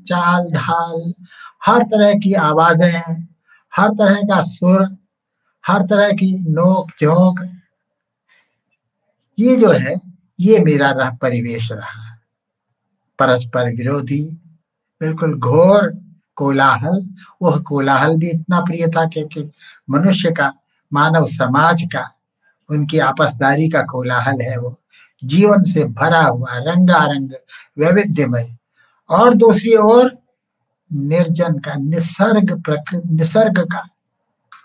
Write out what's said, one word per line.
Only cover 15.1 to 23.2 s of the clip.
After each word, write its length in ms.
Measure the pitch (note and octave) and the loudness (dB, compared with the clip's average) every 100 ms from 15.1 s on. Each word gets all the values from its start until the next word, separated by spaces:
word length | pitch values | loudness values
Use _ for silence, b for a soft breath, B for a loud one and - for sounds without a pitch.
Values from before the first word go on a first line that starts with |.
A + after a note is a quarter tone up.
| D#3+ E3 C#3 | -4 -4 -2
घोर 600 | A#2+ D3 F3+ G3+ F#3 - - _ _ | 0 4 6 4 2 -6 -18 _ _
कोलाहल। 800 | - C#3 C3+ C3+ A#2 D3+ F#3+ F#3+ - B B | -6 -2 2 2 2 -2 -4 -6 -16 B B
वह 160 | F3+ D3+ | -2 -2
कोलाहल 580 | - C#3+ C3+ C3+ D3 E3 | -2 -4 0 0 2 0
भी 140 | E3+ | -2
इतना 300 | E3 D#3+ F3 | -4 -2 -2
प्रिय 280 | F3+ E3+ E3 | -2 -2 -2
था 180 | E3 E3 | -2 -2
कि, 160 | D#3+ | -4
कि 280 | D3+ D3+ D3 b b b b | -10 -10 -14 b b b b
मनुष्य 400 | C#3 F#3 F#3 E3+ | 0 0 0 -2
का, 220 | D#3+ C#3 - _ _ - | -2 -4 -4 _ _ -8
मानव 340 | D3 D3+ E3 D3 | 0 2 2 0
समाज 560 | A2+ B2+ C3+ E3 E3+ | -2 -2 2 2 0
का, 320 | E3+ C3+ A#2+ _ _ _ _ _ - | -2 -8 -10 _ _ _ _ _ -8
उनकी 280 | D3+ D3 D#3 | -6 -2 0
आपसदारी 680 | C#3 C#3 | 0 0